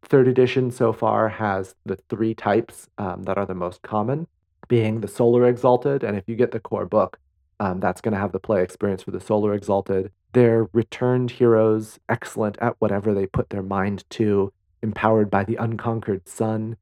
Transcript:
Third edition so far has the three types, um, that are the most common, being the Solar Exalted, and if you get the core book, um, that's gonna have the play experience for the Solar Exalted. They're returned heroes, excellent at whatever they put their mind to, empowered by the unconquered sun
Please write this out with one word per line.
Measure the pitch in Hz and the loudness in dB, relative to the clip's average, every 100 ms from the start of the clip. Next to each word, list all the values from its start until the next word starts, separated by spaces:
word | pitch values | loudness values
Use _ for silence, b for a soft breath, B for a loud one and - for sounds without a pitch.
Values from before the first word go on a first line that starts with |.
Third | - 143 127 | 4 4 6
edition | 123 123 135 127 | 6 4 2 -2
so | 120 113 | 0 0
far | 113 113 107 110 | 2 0 2 0
has | 104 107 98 95 _ | 0 -2 -2 -6 _
the | - 95 _ | -10 -10 _
three | 107 113 | -4 -2
types, | 113 - 101 113 - - - | -2 0 0 -2 -12 -20 -10
um, | 101 90 | -8 -6
that | 95 95 | -6 -4
are | 98 | -4
the | |
most | 92 87 90 | -4 -8 -8
common, | - 107 110 143 170 _ _ _ - | -6 -4 -2 -4 -6 _ _ _ -2
being | 120 110 110 | 0 2 -2
the | 101 | -6
Solar | - 120 120 123 | 2 4 6 4
Exalted, | 123 131 123 143 139 | 4 2 2 2 -2
and | 110 101 | -2 -6
if | 92 | -6
you | 113 | -2
get | 117 | -2
the | 113 | -2
core | - 104 92 | -8 -6 0
book, | 107 95 - _ _ _ _ | 0 0 -4 _ _ _ _
um, | 101 92 | -4 -2
that's | 95 90 | -4 -4
gonna | 117 101 | -4 -2
have | 101 | -2
the | 95 | -6
play | - 104 | -2 0
experience | 90 - 101 95 | 0 -4 -4 -4
for | - | -8
the | 95 | -12
Solar | - 107 104 | -2 0 0
Exalted. | 104 98 98 95 95 95 _ _ | -2 -2 -2 0 -4 -4 _ _
They're | 127 120 113 110 | 4 4 4 2
returned | 117 110 - 123 127 123 | 0 -2 -2 0 0 -2
heroes, | - 120 110 110 110 110 - - | 2 4 6 4 2 -4 -14 -6
excellent | 113 - - 107 101 | -6 -6 -4 -4 -2
at | 117 - | -4 -2
whatever | 107 101 104 | -2 0 0
they | 101 95 | -2 -2
put | - - | -4 -4
their | 101 | -6
mind | 95 98 98 98 - | -4 -2 -2 -4 -10
to, | - 110 101 98 _ _ _ | -2 0 2 0 _ _ _
empowered | 110 101 110 110 101 | -8 0 2 2 2
by | 98 | 0
the | 98 117 | -2 -2
unconquered | 113 113 117 113 - 95 - | -4 -4 -4 -4 -4 -6 -6
sun | - 110 110 110 117 | -4 -4 -2 -6 -10